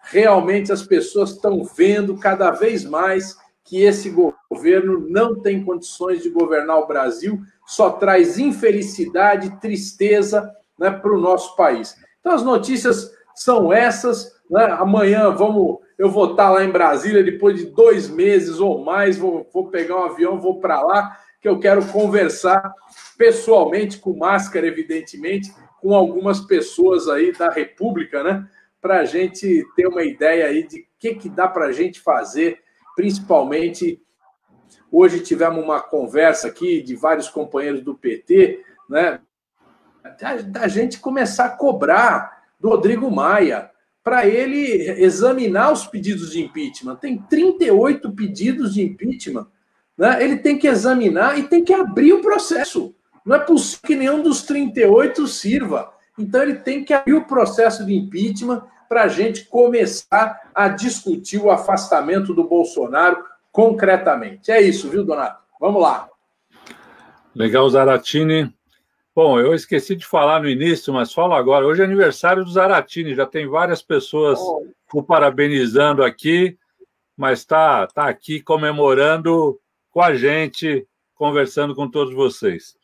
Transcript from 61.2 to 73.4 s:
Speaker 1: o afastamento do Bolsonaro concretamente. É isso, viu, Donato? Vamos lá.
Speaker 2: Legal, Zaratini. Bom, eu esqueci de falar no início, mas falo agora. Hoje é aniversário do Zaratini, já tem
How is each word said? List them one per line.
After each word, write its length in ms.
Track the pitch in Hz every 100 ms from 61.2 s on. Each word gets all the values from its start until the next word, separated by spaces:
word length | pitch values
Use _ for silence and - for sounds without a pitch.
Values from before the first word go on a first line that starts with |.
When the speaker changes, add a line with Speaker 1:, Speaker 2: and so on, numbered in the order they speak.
| - 208
Speaker 1:
o 120 | 214
afastamento 840 | 277 - 190 - 160 143 196 196
do 120 | 165
Bolsonaro 760 | 165 170 170 151 123 139 175 - - _ _
concretamente. 1040 | - 226 202 196 185 - 131 107 - -
É 100 | 220
isso, 260 | 196 - 139
viu, 160 | 185
Donato? 380 | 165 147 117 - _ _
Vamos 220 | 170 202
lá. 260 | 160 113 - _ _ _ _ _ - - _ - _ _ _
Speaker 2:
Legal, 340 | 117 110 127 135
Zaratini. 840 | 135 135 127 - 147 156 156 151 _ _ _ _ _ _
Bom, 280 | - 160 123
eu 140 | 127
esqueci 420 | 165 - 156 - 185
de 100 | -
falar 340 | 170 147 160
no 80 | 147
início, 440 | 131 165 165 -
mas 180 | 131 120
falo 220 | - 180
agora. 320 | 156 123 143 139
Hoje 160 | 165
é 20 |
aniversário 600 | 190 196 165 135 170 185
do 60 | 180
Zaratini, 640 | 180 190 180 - 170 160
já 120 | 131 135
tem 220 | 160